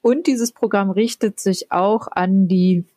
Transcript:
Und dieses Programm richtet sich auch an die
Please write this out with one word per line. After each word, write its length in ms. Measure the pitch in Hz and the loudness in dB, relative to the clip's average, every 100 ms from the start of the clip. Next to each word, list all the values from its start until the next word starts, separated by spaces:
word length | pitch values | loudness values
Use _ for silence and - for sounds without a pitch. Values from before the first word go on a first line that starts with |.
Und 280 | 233 269 339 | 0 0 0
dieses 240 | 262 233 | -2 -4
Programm 360 | _ 226 202 196 | _ -2 0 0
richtet 520 | 190 226 - 220 - | 0 -2 -2 -6 -2
sich 320 | - 185 - | -4 -4 -2
auch 360 | 180 190 220 - | -2 0 0 -4
an 380 | - 185 190 185 | -4 0 2 2
die 360 | 185 180 175 180 | 2 2 2 -2